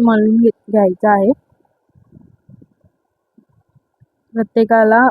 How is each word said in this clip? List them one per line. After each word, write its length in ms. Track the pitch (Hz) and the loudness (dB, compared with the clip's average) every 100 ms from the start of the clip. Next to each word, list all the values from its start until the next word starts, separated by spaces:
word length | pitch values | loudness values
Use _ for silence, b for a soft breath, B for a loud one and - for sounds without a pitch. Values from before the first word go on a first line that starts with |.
| 233 | -2
मळून 300 | 214 214 226 | 0 0 0
घे-, 340 | 233 - - | 0 -4 -4
घ्यायचं 380 | 214 190 185 214 | -2 -2 -2 -2
आहे. 220 | 202 202 294 _ _ _ _ _ _ _ _ _ _ _ - _ _ _ _ _ _ _ _ _ _ _ _ _ _ _ _ _ | 0 0 -4 _ _ _ _ _ _ _ _ _ _ _ -20 _ _ _ _ _ _ _ _ _ _ _ _ _ _ _ _ _
प्रत्येकाला 640 | 226 214 226 220 226 214 226 254 | -10 -6 -4 0 0 2 2 0